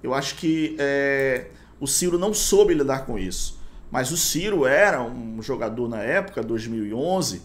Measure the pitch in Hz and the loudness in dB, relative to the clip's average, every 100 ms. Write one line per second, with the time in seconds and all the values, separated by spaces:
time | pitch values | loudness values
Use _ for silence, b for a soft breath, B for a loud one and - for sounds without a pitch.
0 | - 135 139 - 160 160 151 156 143 139 | -2 -2 -4 -4 0 0 0 -2 0 2
1 | 139 139 135 123 - B B B 139 - | 2 2 2 0 -4 B B B -2 0
2 | 180 175 185 208 - 196 208 160 135 131 | 2 0 0 0 4 6 6 6 2 0
3 | 131 110 92 90 - - B B B 127 | -2 -4 -4 -4 -6 -6 B B B -4
4 | 131 165 - 151 196 196 131 143 202 151 | -2 0 0 0 0 2 4 6 4 4
5 | 117 123 113 113 107 123 110 117 120 113 | -2 -6 -8 -8 -6 -4 -2 -2 -4 -2
6 | 110 175 190 - 110 113 113 113 104 110 | 0 0 -2 -6 -4 -4 -4 -6 -4 -2
7 | 156 190 135 92 | 0 0 0 -4